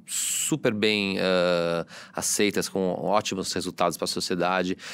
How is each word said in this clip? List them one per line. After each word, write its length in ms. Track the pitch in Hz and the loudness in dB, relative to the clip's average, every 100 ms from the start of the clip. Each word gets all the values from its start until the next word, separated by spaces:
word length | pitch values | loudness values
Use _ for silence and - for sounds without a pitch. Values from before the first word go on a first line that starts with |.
| - | -8
super 640 | - - - - 156 131 | -4 -2 -2 -2 0 0
bem, 460 | 107 107 104 98 95 | 2 2 2 2 0
ah, 640 | 92 92 87 87 85 85 80 - - | 2 4 4 2 2 0 -4 -10 -14
aceitas, 520 | - - - 104 95 - | -6 -2 2 2 2 -2
com 260 | 95 92 | 0 0
ótimos 580 | 85 80 104 - 95 87 | 0 0 0 0 -4 -4
resultados 440 | 95 90 80 87 - | -4 -4 0 0 0
pra 80 | 92 | -4
sociedade 720 | 95 - 90 87 92 90 92 - | -4 -2 0 2 2 0 -4 -8